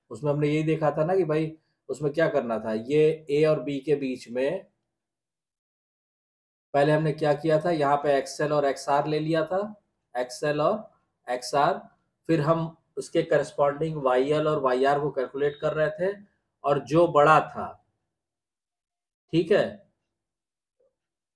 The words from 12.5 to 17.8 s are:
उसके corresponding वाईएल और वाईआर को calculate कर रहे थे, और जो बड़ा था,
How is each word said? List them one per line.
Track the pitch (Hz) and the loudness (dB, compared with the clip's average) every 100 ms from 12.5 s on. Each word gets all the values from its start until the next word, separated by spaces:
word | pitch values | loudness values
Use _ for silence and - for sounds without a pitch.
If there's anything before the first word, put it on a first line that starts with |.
| 165 160 - _ - | 0 -2 -10 _ -12
उसके | - 170 | -4 -2
corresponding | 160 147 139 - 143 143 160 151 | 2 0 0 0 0 0 -4 -2
वाईएल | 131 127 139 151 151 | 0 2 2 0 0
और | 151 | 0
वाईआर | 131 127 135 143 | 0 2 2 2
को | 147 | -2
calculate | 135 127 139 143 143 | -4 -6 -2 -4 -2
कर | 156 | -4
रहे | 156 151 | -2 -2
थे, | 151 185 202 - _ _ _ | -2 -4 -6 -12 _ _ _
और | 139 143 | -2 -2
जो | 131 160 170 | 0 2 4
बड़ा | 147 147 151 | 6 6 6
था, | - 110 82 - | 4 -6 -10 -12